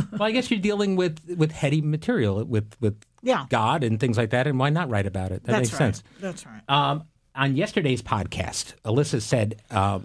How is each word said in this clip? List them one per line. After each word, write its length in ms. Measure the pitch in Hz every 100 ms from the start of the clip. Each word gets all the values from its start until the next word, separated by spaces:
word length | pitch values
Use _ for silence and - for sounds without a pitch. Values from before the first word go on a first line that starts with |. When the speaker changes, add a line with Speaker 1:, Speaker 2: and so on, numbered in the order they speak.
| -
Speaker 1:
Well, 100 | 208
I 80 | 214
guess 180 | 240 247
you're 120 | 220
dealing 340 | 208 202 202
with, 240 | 185 180 160 160 175
with 140 | 156
heady 320 | - 143 156
material, 640 | 151 156 190 240 107 98
with, 320 | 131 110 107 -
with 220 | 110 104 _ _
Speaker 2:
Yeah. 260 | 240 220 135
Speaker 1:
God 320 | 120 110 160
and 160 | 120 110
things 180 | 127 113
like 140 | 110
that, 160 | 123 139
and 140 | 131
why 100 | 139
not 180 | 156 151
write 180 | 104 98
about 260 | 95 92
it? 100 | 92
That 80 | -
Speaker 2:
That's 200 | 117 120
Speaker 1:
makes 0 |
Speaker 2:
right. 60 | 107
Speaker 1:
sense. 240 | 127 - - -
Speaker 2:
That's 260 | 190 165 135
right. 160 | 110 -
Speaker 1:
Um, 340 | 143 143 151 156 _ _ 135
on 180 | 139
yesterday's 480 | 135 208 214 147 120
podcast, 720 | - 107 90 - 90 - - -
Alyssa 380 | 110 120 147 127
said, 400 | - 127 107 - -
uh, 300 | 110 98 98